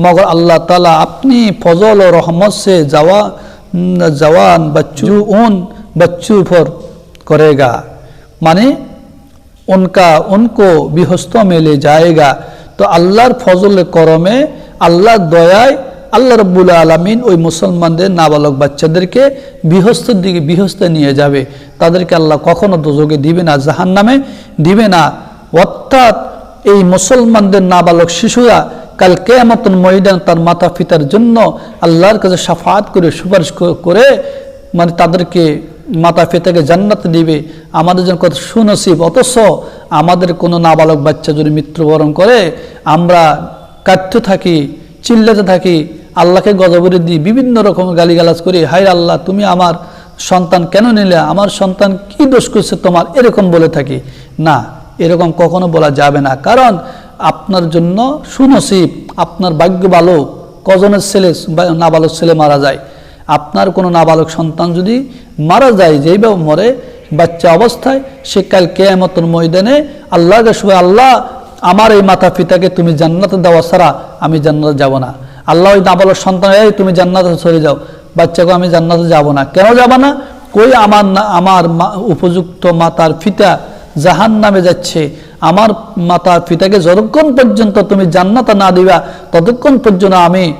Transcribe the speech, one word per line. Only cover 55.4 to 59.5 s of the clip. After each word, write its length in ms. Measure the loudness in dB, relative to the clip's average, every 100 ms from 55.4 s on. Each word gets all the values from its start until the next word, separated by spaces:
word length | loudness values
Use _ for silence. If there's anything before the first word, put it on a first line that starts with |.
| -2 0 -2
বলা 220 | 0 0
যাবে 300 | 0 0 0
না, 160 | -2 -4
কারণ 420 | 0 2 2 0 -8 -20 -20 -6
আপনার 520 | -4 -4 -4 -4 -2
জন্য 500 | -2 -2 -2 -4 -6 -10 0
সুনসিব, 760 | 2 2 0 0 0 -4 -14 -8
আপনার 360 | -8 -4 -4